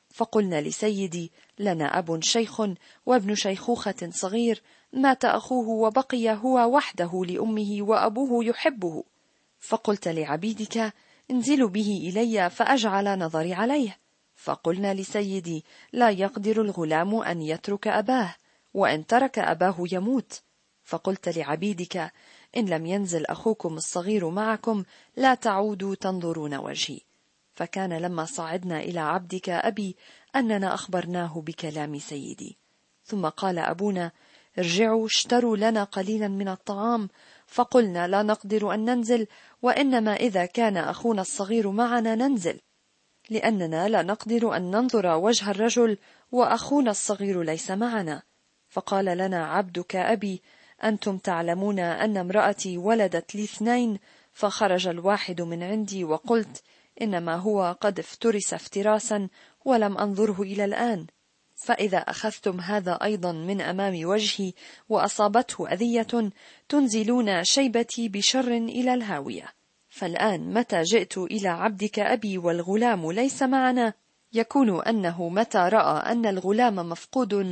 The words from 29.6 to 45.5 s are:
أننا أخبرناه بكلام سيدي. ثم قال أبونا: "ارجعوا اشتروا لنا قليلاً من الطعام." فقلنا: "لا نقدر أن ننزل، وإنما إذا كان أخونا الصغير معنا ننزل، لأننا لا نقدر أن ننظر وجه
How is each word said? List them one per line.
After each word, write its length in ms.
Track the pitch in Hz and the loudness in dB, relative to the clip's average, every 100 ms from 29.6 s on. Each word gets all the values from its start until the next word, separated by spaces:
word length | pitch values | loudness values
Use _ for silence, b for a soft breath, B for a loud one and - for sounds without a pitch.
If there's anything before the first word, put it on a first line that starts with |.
| - 208 196 - b b b 277 | -2 -2 -6 -8 b b b -2
أننا 380 | 226 202 196 | 0 0 0
أخبرناه 640 | - - 180 170 180 170 165 | -2 -4 -4 -2 -4 -4 -6
بكلام 580 | 156 160 160 151 151 147 | -10 -8 -8 -6 -8 -8
سيدي. 580 | - 143 123 - - - _ _ _ _ | -10 -12 -10 -12 -16 -18 _ _ _ _
ثم 220 | - 208 156 | -8 -2 -2
قال 320 | - 190 175 | -2 -2 0
أبونا: 540 | - 170 208 185 170 b b b b - | 0 0 -2 -2 -4 b b b b -4
"ارجعوا 480 | 170 180 226 226 220 | 0 2 4 2 2
اشتروا 500 | - - 240 240 208 | -2 2 2 4 2
لنا 280 | 220 220 | 2 2
قليلاً 440 | 202 196 190 214 208 | -2 -4 -2 -2 -2
من 200 | 196 196 | -2 -4
الطعام." 600 | 185 - 196 226 233 196 b b b b | -6 -6 -2 0 0 -2 b b b b
فقلنا: 600 | - 240 254 214 175 175 | -2 4 6 4 2 0
"لا 140 | 196 | 2
نقدر 520 | 208 214 196 214 202 | 2 0 0 0 0
أن 100 | 214 | 0
ننزل، 420 | 220 247 226 233 214 B B B | 0 0 2 2 0 B B B
وإنما 540 | 247 254 277 247 214 202 | 2 4 4 4 2 2
إذا 300 | 247 190 180 | 2 2 0
كان 300 | - 226 185 | 2 2 2
أخونا 460 | 151 180 233 208 | -2 -2 0 0
الصغير 480 | 185 - 196 233 202 | -2 -4 0 0 2
معنا 440 | 202 240 240 226 | 2 2 2 2
ننزل، 460 | 220 269 247 170 - _ _ _ _ _ _ - | 2 2 0 -2 -6 _ _ _ _ _ _ -6
لأننا 580 | 220 - 208 165 160 202 | -2 0 0 0 0 2
لا 140 | 214 | 2
نقدر 540 | 170 220 214 233 226 170 | 0 -2 0 0 2 0
أن 140 | 180 | 0
ننظر 360 | 208 247 220 180 | 0 2 2 2
وجه 440 | 160 208 233 196 | 4 4 2 0